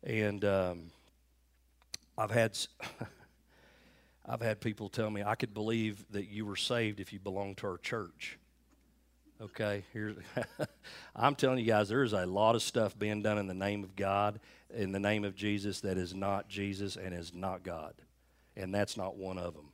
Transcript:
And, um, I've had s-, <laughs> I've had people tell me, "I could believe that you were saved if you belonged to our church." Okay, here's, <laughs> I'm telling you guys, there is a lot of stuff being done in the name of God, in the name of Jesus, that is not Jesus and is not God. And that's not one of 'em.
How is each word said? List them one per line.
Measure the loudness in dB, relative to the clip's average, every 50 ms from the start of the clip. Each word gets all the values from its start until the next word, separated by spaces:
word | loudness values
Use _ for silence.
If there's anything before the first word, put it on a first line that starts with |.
And, | -2 0 2 2 2 2 2 2 2
um, | 4 4 4 4 2 0 -4 -8 -14 -18 -20 -20 -20 _ _ _ _ _ _ _ _ _ _ _ _ _ _ _ _ -16 -16 _ _ _
I've | -4 -2 2
had | 4 4 4 4
s-, | 2 -2 -6 -6 -8 _ -12 -12 -10 -10 -12 -12 -12 -20 -20 _ _ _ _ _
<laughs> | _ _ -20 -20 -20 -20 -20 -20 -20 _ _ _ _ _ _
I've | -6 -4 -2
had | 0 0 0 0
people | -2 -4 -4 -4 -8 -6
tell | -2 -2 0 0
me, | 0 0
"I | 0 0 0
could | 0 0 -4 -2
believe | -2 0 2 2 2 2 0 -2 -4 -12 _
that | -6 -6 -6
you | -4 -6 -6 -4
were | -4 -2
saved | -2 0 0 2 2 2 0 0 -4
if | -8 -10
you | -10 -8
belonged | -6 -4 -4 -4 -4 -4 -6 -6
to | -6 -6
our | -6 -4
church." | -6 -4 -4 -4 -6 -8 -12 -14 -14 -14 -14 -16 _ _ _ _ _ _ _ _ _ _ _ _ _ _ _ _ _ -20 _ _
Okay, | -16 -14 -6 -2 0 0 0 -2 -4 -8
here's, | -6 -6 -4 -4 -6 -8 -12 -6 -4 -4 -4 -4 -6 -8 -8
<laughs> | -8 -8 _ -20 -18 -18 -16 -18 -16 _
I'm | 4 4 4 6
telling | 6 4 4 4 4
you | 6
guys, | 6 8 6 6 6
there | 4 2
is | 4 4
a | 4 2 0
lot | 2 4 6 6 6 6
of | 6
stuff | 4 2 2 2 2 2 0 -2
being | -2 0 0 2
done | 2 2 2 2
in | 0
the | -2 -2
name | -2 0 0 0 -2 -4
of | -8 -4
God, | -2 0 2 4 4 4 2 0 -2 -12 -18 -20 -20 -20 _ -4
in | -2 -2 0
the | 0 2
name | 4 4 4 4 2
of | -2 -4
Jesus, | -2 0 0 0 2 0 -2 -4 -2
that | -2 0 0
is | 0 0 -2
not | -4 -2 0 0 0 0 -2 -6
Jesus | -6 -4 -4 -4 -2 -4 -4 -6 -6
and | -6 -8 -8 -6
is | -8 -8 -10
not | -8 -6 -4 -4 -4 -6
God. | -8 -8 -8 -8 -8 -12 -14 -18 -20 _ _ _ _ _ _ _ _ _ _
And | -8 -6 -2 0
that's | 0 0 0 -2
not | -4 -4 -4 -4
one | -6 -6 -6 -6 -4
of | -6 -6 -8
'em. | -8 -20 -20